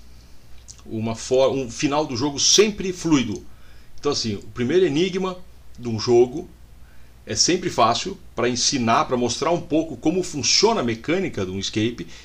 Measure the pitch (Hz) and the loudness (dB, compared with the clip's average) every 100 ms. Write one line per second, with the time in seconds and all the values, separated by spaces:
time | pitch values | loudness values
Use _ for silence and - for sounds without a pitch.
0 | - - - - - - - - - 110 | -18 -20 -20 -20 -18 -18 -18 -20 -10 -6
1 | 113 120 - 127 131 135 120 - 143 147 | -4 -6 0 4 4 2 -4 -2 0 0
2 | 147 117 147 139 - - 214 202 190 180 | -2 -2 -2 0 4 6 4 2 -6 -4
3 | 165 147 104 92 - - - - - - | 0 2 0 -6 -10 -16 -18 -18 -14 -6
4 | 143 139 110 98 - 120 120 175 175 143 | -4 -2 -4 -6 -8 -4 2 4 4 2
5 | 185 185 185 185 - - - - 117 107 | 0 0 -4 -6 -14 -18 -18 -10 -6 -4
6 | 123 120 123 151 - - - - - - | 4 6 6 2 -12 -16 -20 -20 -20 -18
7 | - - - 110 - 180 180 - 113 120 | -20 -18 -8 0 2 2 -2 2 4 4
8 | 190 190 - - 120 120 - 139 113 131 | -4 -8 -10 -2 0 0 0 0 2 2
9 | 151 123 120 - 165 170 - 156 160 123 | 2 0 0 0 0 0 0 0 0 -2
10 | 156 185 175 147 - - 214 220 120 113 | 0 0 -2 -2 0 4 4 2 0 -4
11 | - 185 160 107 92 95 - 110 113 120 | -2 -2 -2 -4 -4 -4 -4 0 -2 -2
12 | - - | -12 -14